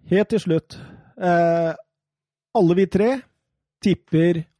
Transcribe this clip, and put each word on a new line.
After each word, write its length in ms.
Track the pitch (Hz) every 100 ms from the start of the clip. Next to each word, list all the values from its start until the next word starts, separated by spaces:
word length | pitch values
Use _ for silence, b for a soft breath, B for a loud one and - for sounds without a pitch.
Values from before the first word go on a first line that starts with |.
| -
helt 180 | 185 208
til 120 | 220
slutt. 360 | 180 160 _ - B B B -
Eh, 540 | 180 170 170 170 165 - - _ _ _ _ _ _
alle 200 | - 170
vi 120 | 175 190
tre 240 | 185 220 262 - _ _ _ _ _
tipper 600 | 202 170 _ 160 170 170 165